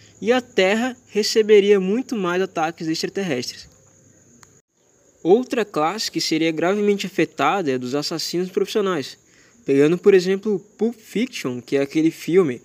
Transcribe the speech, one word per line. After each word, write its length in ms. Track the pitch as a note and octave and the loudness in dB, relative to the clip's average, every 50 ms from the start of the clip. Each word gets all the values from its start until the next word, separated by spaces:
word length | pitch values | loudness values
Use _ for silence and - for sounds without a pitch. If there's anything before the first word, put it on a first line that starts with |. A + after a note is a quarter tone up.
| - - _ - | -20 -20 _ -6
e 120 | F#3 G#3+ | -2 0
a 80 | B3 C4 | 0 0
Terra 560 | B3 - - G3+ F#3 F#3 G#3 A3 A#3+ B3+ B3 - _ _ | -2 -4 -2 0 2 2 2 0 -2 -4 -8 -10 _ _
receberia 680 | - G#3 G#3+ - - A3+ G#3+ G#3 G#3+ G#3 G3 G3+ G#3 G3 | -4 -4 -2 0 0 2 4 6 6 6 6 6 4 4
muito 380 | F#3 F#3 G#3 B3 C4 - C4 | 2 0 -2 -2 -4 -4 -6
mais 240 | G#3+ F#3 F3 F3 F#3 | -4 -2 -2 -2 -2
ataques 480 | F#3+ F#3 - E3+ D#3 D#3+ E3 - E3+ D#3+ | -4 -4 -2 -4 -4 -4 -4 -6 -6 -6
extraterrestres. 800 | D#3+ - - F3 - G3 G3 F3+ C3+ B2+ B2 - - - - - _ _ _ _ _ _ _ _ _ _ _ _ _ _ - - _ _ _ _ _ _ _ _ _ _ _ _ _ _ | -4 -4 -6 -6 -6 -6 -4 -4 -4 -4 -6 -8 -12 -16 -18 -20 _ _ _ _ _ _ _ _ _ _ _ _ _ _ -20 -20 _ _ _ _ _ _ _ _ _ _ _ _ _ _
Outra 420 | - E3 G3 B3 B3+ - C4+ A#3+ G#3 | 2 2 2 2 2 0 -4 -4 -4
classe 460 | - - D#3 D3+ D#3+ G3 A3 - - | -4 -2 -2 -2 -2 -2 -4 -8 -6
que 100 | - E3 | -6 -6
seria 300 | - - - D#3 D#3+ E3 | -4 -2 -2 0 0 -2
gravemente 560 | D#3+ D#3 E3 F3+ G3+ G#3+ G#3 G#3 G3+ G3 G3+ | -2 0 0 0 0 0 0 0 0 0 -2
afetada 640 | F#3 - - D#3+ - - - C#3 D3 F3+ G3+ F3 C#3 | -6 -2 -2 -2 -2 -2 -2 0 0 0 0 -2 -2
é 40 | C3 | -2
a 40 | B2+ | -2
dos 160 | B2+ B2 C3+ | -4 -4 -4
assassinos 540 | D3 D3 - F3 D#3 - - - E3+ F#3 F#3 | -4 -4 -6 -8 -8 -8 -6 -4 -4 -4 -4
profissionais. 680 | - - F#3+ - - A3 G3 F#3+ F3+ D3 B2+ - - - _ _ _ _ _ _ _ _ _ | -2 -4 -4 -2 -2 -2 -2 -2 -2 -4 -6 -8 -12 -20 _ _ _ _ _ _ _ _ _
Pegando, 320 | - C#3 C#3 D3 D#3 F3 | 0 2 4 4 4 2
por 180 | F3+ - G3+ G3 | 2 4 6 6
exemplo, 440 | F#3 F3 F#3+ G3 F#3+ G3 A3 G3+ F3+ - _ _ | 6 4 2 -2 -2 -2 -2 -4 -4 -6 _ _
Pulp 200 | - G#3 A#3 A#3 | -4 -4 -4 -4
Fiction, 640 | - - - - G3 B3 A#3+ - - - C3+ B2 B2 | -6 -12 -8 -4 -4 -4 -4 -6 -8 -8 -8 -8 -8
que 160 | A#2 - C#3+ | -6 -2 -2
é 60 | C#3 | -2
aquele 280 | C#3 C#3 - D#3+ D#3 D#3+ | -2 0 0 0 0 0
filme 500 | D#3 - - D#3+ D#3+ F#3+ F3+ C#3 A#2+ A2+ | 0 -4 -4 0 2 2 4 2 0 -6